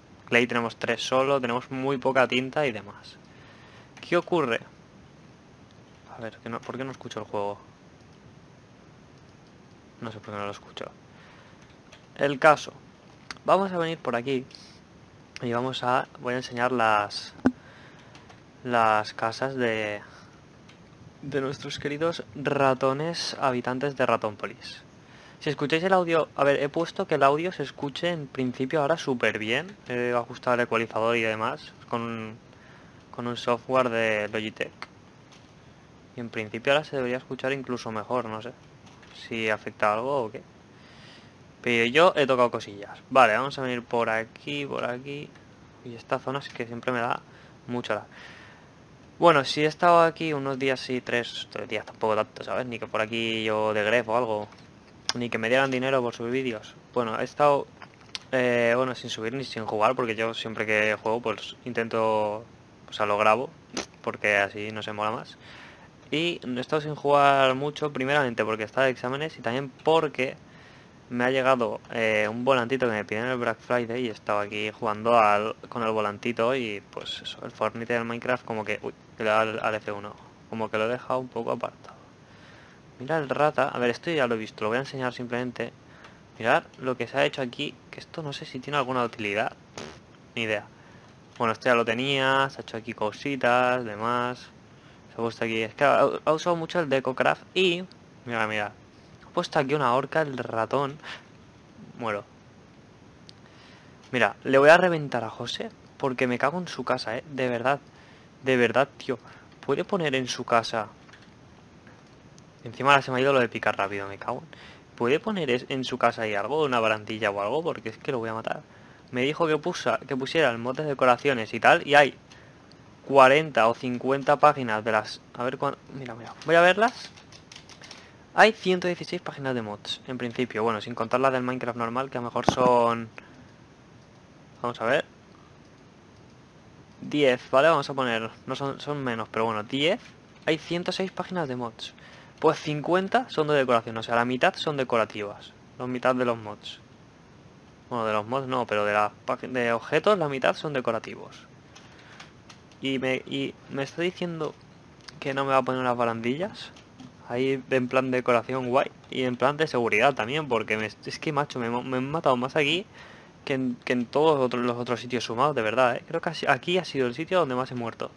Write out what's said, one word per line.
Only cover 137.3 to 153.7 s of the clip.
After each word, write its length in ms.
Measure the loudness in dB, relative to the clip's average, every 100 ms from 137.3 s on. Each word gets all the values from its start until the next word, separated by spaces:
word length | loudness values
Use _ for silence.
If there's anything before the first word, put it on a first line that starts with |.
| 4 2
¿vale? 180 | 4 6
Vamos 220 | 4 0
a 40 |
poner... 360 | -2 0 -2 -4 -10 -10
No 80 |
son, 260 | -6 -6 -8
son 220 | -8 -6
menos, 260 | -4 -6 -4
pero 140 | -2 0
bueno, 180 | -2
diez. 360 | -4 0 0 0 -6 -20 -20 -8 -2
Hay 120 | -2
ciento 340 | -2 -6 -4
seis 180 | -4 -6
páginas 380 | -6 -6 -4 -4
de 80 | -4
mods. 360 | -8 -10 -16 -18 -20 -20 -20 2
Pues 200 | 2 2
cincuenta 680 | -2 -4 0 0 2 0 0
son 180 | -2 2
de 80 |
decoración, 420 | 2 4 2 2 -8
o 40 |
sea, 140 | -2 0
la 80 |
mitad 300 | 2 2 2
son 220 | 2 -4 -2
decorativas, 760 | 0 2 0 -2 -8 -10 -18 -20 -20 -10
la 80 | -6
mitad 280 | 0 2
de 100 | 2
los 120 | 2 -2
mods. 440 | -6 -14 -14 -18 -20 -20 -20 -20 -20 -20 -20 -20 -20 -20 -8
Bueno, 160 | -2 0
de 60 |
los 140 | 0 0
mods 220 | -4 -2
no, 180 | -2 0
pero 180 | 0
de 80 | 2
las 200 | 2 2 -2 -6
pag-, 220 | -6 -4
de 240 | -2 0
objetos 460 | 0 0 0 4 2
la 100 | 2
mitad 260 | 0 0
son 180 | 0 -2
decorativos. 760 | -4 -2 -4 -6 -14 -16 -20 -20 -20 -20 -20 -20 -20 -20 -20 -20 -20 -20 -20 -20 -8
Y 180 | -4 -2
me, 240 | 0 -2 -4
y 280 | -6 -6 -8 -12